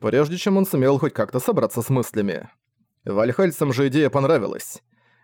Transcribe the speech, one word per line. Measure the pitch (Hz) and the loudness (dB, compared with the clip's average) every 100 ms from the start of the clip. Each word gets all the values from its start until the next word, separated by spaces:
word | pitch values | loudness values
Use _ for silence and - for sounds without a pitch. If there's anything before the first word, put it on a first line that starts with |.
прежде | 110 127 151 180 | 0 2 0 -2
чем | 208 190 | 0 2
он | 190 | 2
сумел | 143 131 139 | 2 2 2
хоть | 156 | 0
как-то | - 107 131 | -2 -4 -2
собраться | - 170 110 117 | 0 0 0 -4
с | 113 | -2
мыслями. | 131 - 107 101 78 - _ _ _ _ _ | -2 0 -2 -4 -4 -10 _ _ _ _ _
Вальхальцам | - 98 120 123 185 - 147 | -4 0 0 2 0 0 -2
же | 123 139 | 0 2
идея | 147 135 | 2 2
понравилась. | 139 135 151 95 - - - _ _ _ _ | 2 2 2 0 -8 -12 -18 _ _ _ _